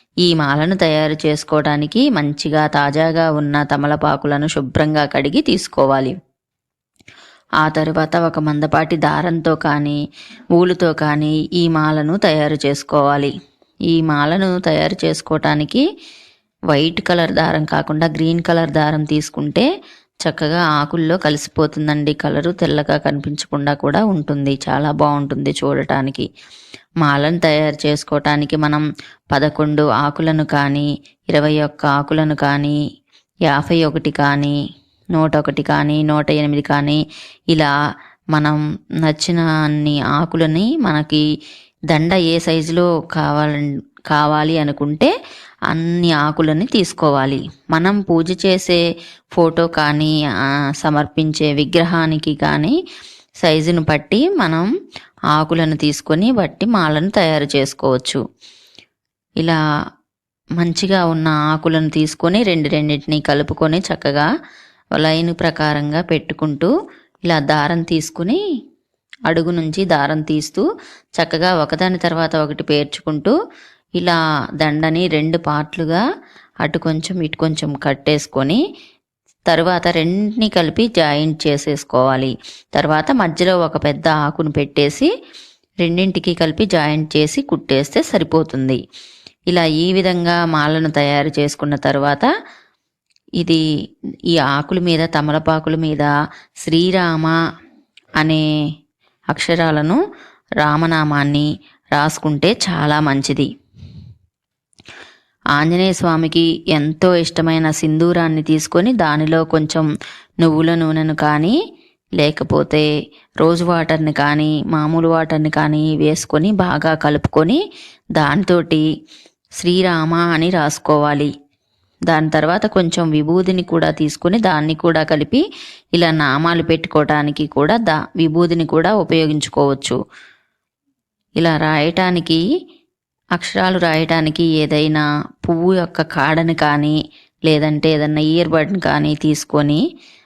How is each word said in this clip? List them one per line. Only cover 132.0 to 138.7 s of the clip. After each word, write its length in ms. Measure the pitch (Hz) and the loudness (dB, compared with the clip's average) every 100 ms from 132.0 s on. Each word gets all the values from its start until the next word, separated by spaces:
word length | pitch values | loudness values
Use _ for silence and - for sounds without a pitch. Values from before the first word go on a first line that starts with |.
| 185 175 170 160 175 349 - _ _ _ _ _ - | 0 0 0 0 0 -2 -6 _ _ _ _ _ -6
అక్షరాలు 460 | 175 - 190 185 185 | -6 -4 -2 0 2
రాయటానికి 640 | 175 156 160 165 156 156 | 2 2 0 0 0 0
ఏదైనా 800 | 165 156 151 151 151 151 151 147 - _ - | 0 2 0 0 0 0 0 -2 -6 _ -4
పువ్వు 240 | 165 175 | 0 2
యొక్క 300 | 190 170 - | 0 0 -2
కాడని 520 | 160 165 143 160 165 | -2 0 0 2 0
కానీ, 560 | 160 151 147 147 151 - - _ _ | 0 2 2 0 0 -4 -12 _ _
లేదంటే 460 | 160 151 151 151 160 | 2 2 2 0 0
ఏదైనా 300 | 156 151 151 | 0 0 0
ఇయర్ 280 | 156 165 165 | 0 0 2
బడ్ని 320 | 160 151 | 0 0